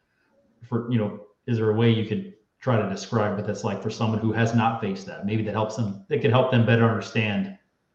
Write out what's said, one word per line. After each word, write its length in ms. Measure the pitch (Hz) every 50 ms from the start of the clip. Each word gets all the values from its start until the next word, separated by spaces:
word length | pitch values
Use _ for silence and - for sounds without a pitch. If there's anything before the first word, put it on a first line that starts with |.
| _ _ _ _ _ _ _ _ _ _ _ _ - -
For, 220 | 120 117 - 131
you 80 | 123 107
know, 220 | 104 98 - - - - _ _ _
is 120 | 123 117 107
there 120 | 110 107
a 40 | 107
way 160 | 113 117 117
you 160 | 110 107 101
could 280 | - 101 95 - - - _ _ _ _ _
try 220 | - 127 117 107
to 80 | 98 95
describe 460 | 95 - - - 120 107 104 101 95
what 100 | 104 -
that's 160 | 104 98 -
like 200 | - 104 98 -
for 60 | - 110
someone 300 | - - 113 110 110 104
who 140 | 113 110
has 220 | 107 117 113 - -
not 260 | 113 110 110 113 -
faced 260 | 107 95 95 - -
that? 180 | - - - 98
Maybe 180 | 101 113 110 104
that 80 | 104
helps 240 | 101 110 107 - -
them, 280 | 123 110 98 - - - -
that 120 | 147 120
could 120 | - 123
help 180 | 123 131 127 -
them 160 | 127 117 110
better 180 | 120 117 117 117
understand 720 | 113 104 101 - - - 113 110 107 101 98 95 98 - - _ _ _ _ _ _